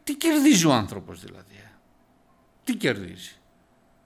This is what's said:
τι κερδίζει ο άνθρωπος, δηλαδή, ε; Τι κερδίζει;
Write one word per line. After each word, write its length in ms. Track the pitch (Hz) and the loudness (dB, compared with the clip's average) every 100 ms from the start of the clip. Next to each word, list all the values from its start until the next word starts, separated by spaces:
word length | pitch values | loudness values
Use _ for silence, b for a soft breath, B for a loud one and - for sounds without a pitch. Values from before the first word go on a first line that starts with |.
τι 120 | - 285 | -12 -4
κερδίζει 500 | 330 302 285 202 165 | 0 4 4 6 4
ο 80 | |
άνθρωπος, 460 | 123 101 101 87 87 | 2 0 -10 -16 -18
δηλαδή, 360 | 101 95 - 101 | -20 -20 -20 -20
ε; 160 | 104 _ _ _ _ _ _ _ _ _ | -20 _ _ _ _ _ _ _ _ _
Τι 120 | - 226 | -10 -4
κερδίζει; 600 | 151 104 90 90 - - _ _ _ _ _ _ | -4 -6 -10 -18 -20 -20 _ _ _ _ _ _